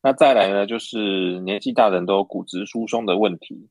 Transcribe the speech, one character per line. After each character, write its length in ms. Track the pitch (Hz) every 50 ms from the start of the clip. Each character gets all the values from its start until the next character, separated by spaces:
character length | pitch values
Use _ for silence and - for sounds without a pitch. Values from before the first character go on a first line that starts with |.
那 120 | - 135 131
再 200 | - 160 139 131
来 160 | 113 98 95
呢， 160 | 98 101 101
就 140 | 101 117 117
是 600 | - - - 110 107 101 98 95 92 90 90 92
年 180 | 92 92 101 101
纪 140 | - 135 120
大 180 | 113 117 104
的 60 | 95
人 100 | 90 87
都 80 | 92 98
有 100 | 98 98
骨 200 | _ - 92 92
质 200 | - - 92 101
疏 220 | - - 117 113
松 200 | 107 - 117 113
的 120 | 101 90 98
问 180 | 107 101 90 80
题 300 | - - - - - _